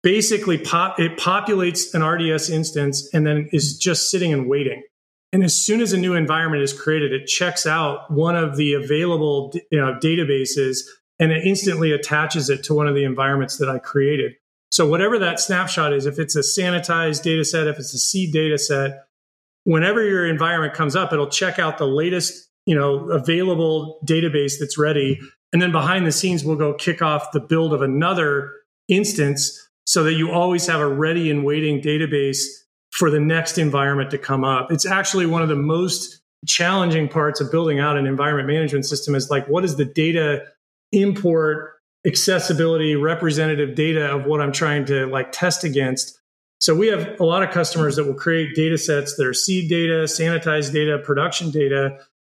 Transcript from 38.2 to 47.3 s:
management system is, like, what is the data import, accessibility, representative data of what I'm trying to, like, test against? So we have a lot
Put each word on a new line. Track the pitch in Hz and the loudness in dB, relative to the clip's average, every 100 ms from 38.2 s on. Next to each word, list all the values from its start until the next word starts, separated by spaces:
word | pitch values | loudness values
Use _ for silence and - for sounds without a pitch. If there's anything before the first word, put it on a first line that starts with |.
| 147 143 135 | 0 0 0
management | 156 156 143 | 0 0 -2
system | 135 143 - | -2 -4 -2
is, | 135 131 | -2 0
like, | 143 139 | -2 0
what | 165 | 0
is | 185 143 | 0 0
the | 135 | 0
data | 160 156 170 151 143 - _ _ _ - | 2 2 2 0 -2 -6 _ _ _ 0
import, | 202 202 180 180 165 156 151 - - _ _ 175 | 2 2 2 2 2 2 -2 -6 -18 _ _ -2
accessibility, | - - 185 - 160 165 165 156 147 | 0 2 2 2 2 2 2 2 2
representative | 151 165 165 147 156 151 139 | 0 0 0 2 0 0 -2
data | 120 156 156 147 | 0 0 2 0
of | 139 135 | -2 0
what | 151 | 0
I'm | 143 | 0
trying | 139 156 147 135 | 0 0 0 0
to, | 139 131 | 0 0
like, | 135 127 | -4 -4
test | - 180 - | -2 -2 0
against? | 156 139 131 131 - - _ _ _ - | -2 0 0 -2 -6 -12 _ _ _ -2
So | - | 2
we | 160 220 | 4 4
have | 190 175 - | 2 -2 0
a | |
lot | 165 | 0